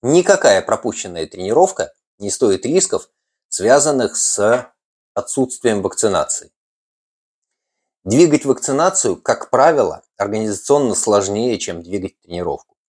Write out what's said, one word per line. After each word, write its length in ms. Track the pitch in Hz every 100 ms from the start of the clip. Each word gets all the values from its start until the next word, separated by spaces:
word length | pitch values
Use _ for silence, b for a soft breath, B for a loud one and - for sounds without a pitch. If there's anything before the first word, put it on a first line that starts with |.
Никакая 580 | 120 165 175 190 123 95
пропущенная 640 | - 110 120 - 98 85 80
тренировка 680 | - 92 127 185 - - _ _ _
не 100 | 101
стоит 340 | - 135 127
рисков, 460 | 123 170 - - - _ _ _ _
связанных 680 | - 101 143 151 139 110 -
с 560 | - - 104 117 - _ _ _ _ -
отсутствием 680 | - - 127 - 120 104
вакцинации. 720 | 95 - 107 90 - - - _ _ _ _ _ _ _ _ _ _ _ _ _ _ _
Двигать 420 | 95 123 170 147 139
вакцинацию, 760 | 127 - 135 175 190 110 90
как 300 | - 113 -
правило, 540 | 127 151 151 95 76 _ _
организационно 760 | 101 110 110 101 - 143 131
сложнее, 640 | - - 104 98 101 123 107
чем 240 | - 85
двигать 400 | 85 98 92 _
тренировку. 560 | _ 87 87 71 _ _